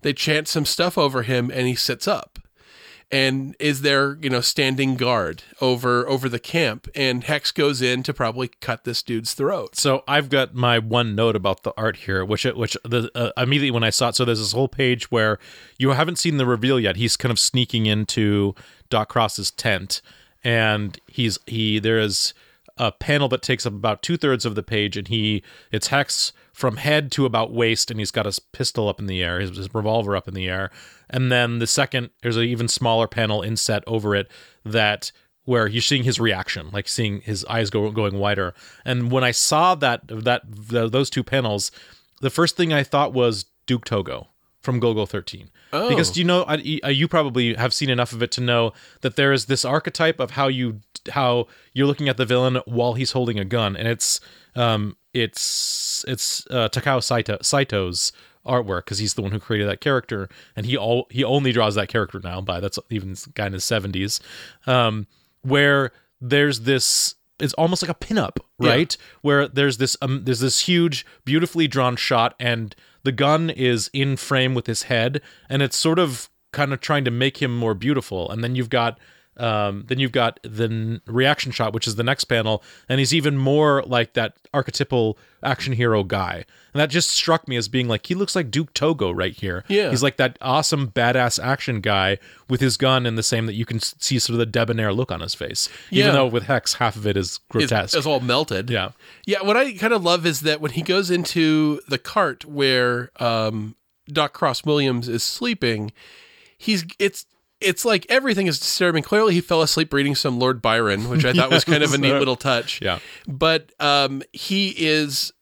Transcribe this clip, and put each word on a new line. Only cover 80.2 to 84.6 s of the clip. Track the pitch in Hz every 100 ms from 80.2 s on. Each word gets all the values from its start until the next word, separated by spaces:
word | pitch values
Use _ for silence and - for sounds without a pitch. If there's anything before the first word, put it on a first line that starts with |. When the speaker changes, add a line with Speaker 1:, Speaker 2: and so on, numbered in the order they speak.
| 117 -
Speaker 2:
the | - 107
n-, | 113 113 110 113 -
reaction | 117 131 147 135
shot, | 120 113
which | 110 -
is | 104
the |
next | 117 139
panel, | - 117 110 107 - - _
and | 131
he's | 131
even | 160 151 139
more | 131 143 151 139 -
like | 123 117
that | - 113 - _
archetypal | 143